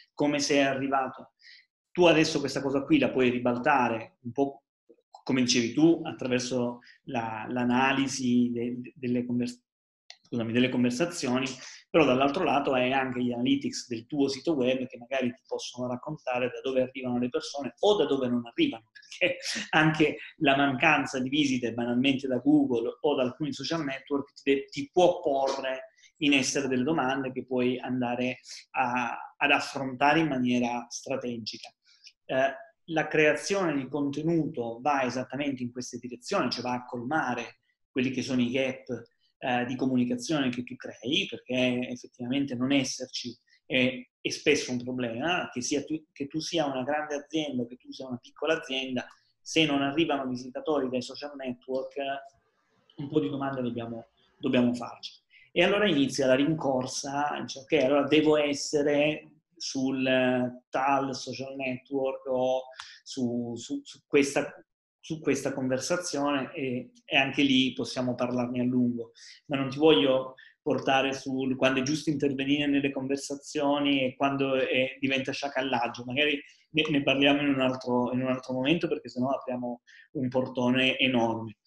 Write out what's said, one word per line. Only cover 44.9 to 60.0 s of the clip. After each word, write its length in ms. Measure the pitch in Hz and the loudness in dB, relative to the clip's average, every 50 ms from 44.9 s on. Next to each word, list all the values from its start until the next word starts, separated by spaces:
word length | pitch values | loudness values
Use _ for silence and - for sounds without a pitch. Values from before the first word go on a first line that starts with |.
| 127 127 123 117 117 120 143 165 180 175 - - - | -4 -4 -4 -4 -4 -4 -2 -2 -2 -2 -4 -6 -8
che 80 | 127 | -8
sia 220 | 120 - 147 139 143 | -6 -4 -4 -4 -4
tu, 200 | - 156 156 - _ _ | -4 -6 -8 -8 _ _
che 140 | - 143 | -12 -10
tu 140 | 139 - 156 | -8 -6 -6
sia 260 | 156 - - 165 147 | -6 -2 -2 -2 0
una 160 | 139 135 131 127 | 0 -2 -4 -2
grande 340 | 135 147 151 151 151 147 | -2 -2 -4 -4 -4 -6
azienda 460 | 143 143 - 151 160 151 143 131 123 120 | -8 -6 -6 -4 -4 -4 -2 -4 -4 -6
o 40 | |
che 100 | 120 123 | -6 -8
tu 160 | - _ 147 139 | -14 _ -16 -14
sia 140 | - 135 | -14 -12
una 120 | 131 123 120 | -10 -12 -12
piccola 360 | - - - - 147 151 160 | -12 -16 -12 -4 -2 -2 -2
azienda, 520 | 160 160 - 131 131 131 131 127 123 110 - - _ _ _ _ _ | -2 -2 -6 -6 -6 -4 -4 -6 -6 -8 -8 -14 _ _ _ _ _
se 240 | _ - - 160 160 | _ -2 2 2 2
non 180 | 147 143 139 139 | 4 2 0 0
arrivano 460 | 139 139 160 165 147 143 139 131 127 | 0 0 0 0 0 0 -2 -4 -4
visitatori 600 | 127 123 127 127 - 139 - 160 151 143 131 127 | -6 -8 -8 -10 -12 -6 -4 -2 0 0 0 -2
dai 140 | 120 123 120 | -2 -4 -6
social 320 | - 131 - 143 143 143 | -8 -10 -12 -12 -12 -12
network, 600 | 135 131 127 123 - _ - 127 131 - - - - 139 139 139 139 - - - _ _ _ _ _ _ _ _ _ _ _ _ | -10 -10 -10 -10 -10 _ -6 -6 -6 -6 -6 -8 -8 -6 -6 -6 -8 -10 -14 -20 _ _ _ _ _ _ _ _ _ _ _ _
un 120 | - 147 139 | -12 -8 -4
po' 120 | 151 151 | -2 -2
di 80 | 139 139 | 0 -2
domande 340 | 139 135 139 135 135 131 123 | -2 -4 -4 -4 -4 -4 -4
dobbiamo, 460 | 120 113 117 117 117 117 113 - _ _ _ _ _ _ _ | -4 -4 -6 -8 -10 -10 -12 -14 _ _ _ _ _ _ _
dobbiamo 360 | - 131 131 127 123 120 120 | -2 0 2 4 4 2 2
farci. 440 | - 120 - - - - - - - _ _ _ - - _ - | -2 -6 -10 -12 -14 -16 -16 -18 -20 _ _ _ -20 -20 _ 0
E 120 | - 175 | 2 4
allora 240 | 185 196 208 214 202 | 4 4 4 2 4
inizia 380 | 160 139 139 127 - - 135 | 4 4 2 2 2 2 4
la 80 | 131 131 | 4 4
rincorsa, 1000 | 135 143 156 160 156 - 139 135 127 123 - - - - 143 139 143 147 147 147 139 | 4 4 2 2 0 0 0 0 0 -2 -2 -6 -8 -6 -4 -2 -2 -2 -2 -2 -6
dice, 200 | 131 123 - 139 | -8 -8 -10 -14
"Ok, 120 | 135 - 160 | -4 0 2
allora 340 | 151 131 131 143 143 139 | 4 4 6 4 4 4
devo 300 | - 151 156 156 156 151 | 6 6 6 6 6 6
essere 960 | 151 147 143 143 139 - - - 147 143 147 147 143 147 151 151 - - - - _ _ _ _ | 4 4 2 0 -4 -4 -2 0 2 2 4 4 4 2 2 0 -2 -8 -16 -20 _ _ _ _
sul, 500 | - - - - 135 131 135 135 131 | -12 -10 -8 -4 -2 -2 0 0 0